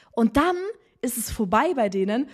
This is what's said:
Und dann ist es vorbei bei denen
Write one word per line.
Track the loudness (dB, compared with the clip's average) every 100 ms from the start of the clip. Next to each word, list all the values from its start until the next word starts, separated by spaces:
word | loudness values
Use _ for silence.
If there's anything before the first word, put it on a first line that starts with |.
| _
Und | 0 2 4
dann | 2 0 -4 -10 _ -8
ist | -6 -4
es | -6
vorbei | -4 0 2 2
bei | 0 0
denen | 0 -2 -2 -4